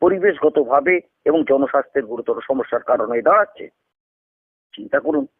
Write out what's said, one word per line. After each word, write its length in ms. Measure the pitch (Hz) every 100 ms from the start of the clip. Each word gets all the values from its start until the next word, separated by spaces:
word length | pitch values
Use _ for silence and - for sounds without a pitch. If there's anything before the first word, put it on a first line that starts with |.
পরিবেশগতভাবে 920 | 180 190 196 151 151 151 120 143 143 180 - _
এবং 160 | 139 160 139
জনস্বাস্থ্যের 560 | 135 139 143 - 139 110
গুরুতর 300 | 117 117 113
সমস্যার 400 | - 135 113 120
কারণ 240 | - 123 110
হয়ে 180 | 120 120
দাঁড়াচ্ছে। 360 | 208 202 - - _ _ _ _ _ _ _ _ _ _
চিন্তা 240 | - 208 139
করুন, 240 | 156 147 135